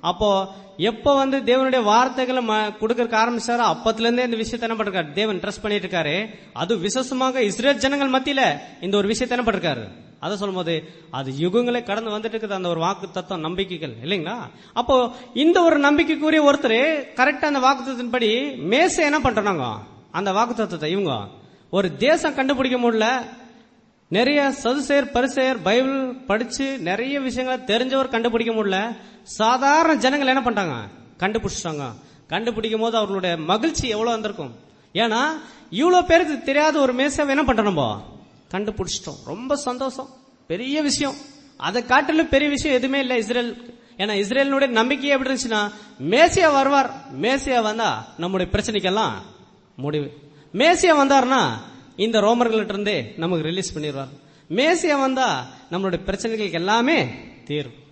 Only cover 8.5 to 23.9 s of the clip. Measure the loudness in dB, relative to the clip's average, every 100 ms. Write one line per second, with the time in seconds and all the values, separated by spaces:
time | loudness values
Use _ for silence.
8.5 | 0 -10 -10 -2 0 0 0 0 0 0
9.5 | 0 -2 -4 -8 -16 -20 -10 -6 -4 -4
10.5 | -4 -2 -4 -6 -20 -12 -8 -6 -2 2
11.5 | 2 2 -2 -2 -4 -4 -6 -6 -6 -6
12.5 | -4 -2 0 -2 -2 -8 -10 -8 -6 -4
13.5 | -4 -6 -6 -10 -10 -6 -4 -4 -8 -12
14.5 | -18 -8 -6 2 2 2 -6 -10 0 4
15.5 | 6 6 6 4 4 2 0 2 4 6
16.5 | 4 2 2 2 0 -4 0 0 2 0
17.5 | 4 4 2 -4 -6 -4 0 2 0 -2
18.5 | -6 0 2 4 2 2 2 2 0 0
19.5 | -2 -4 -6 -12 -20 _ -4 -2 0 0
20.5 | -2 -4 -4 -4 -2 -2 -4 -8 -16 -20
21.5 | -20 _ -2 -2 0 2 2 0 -2 -2
22.5 | 0 0 0 0 0 0 -2 -6 -18 -20
23.5 | -20 _ _ _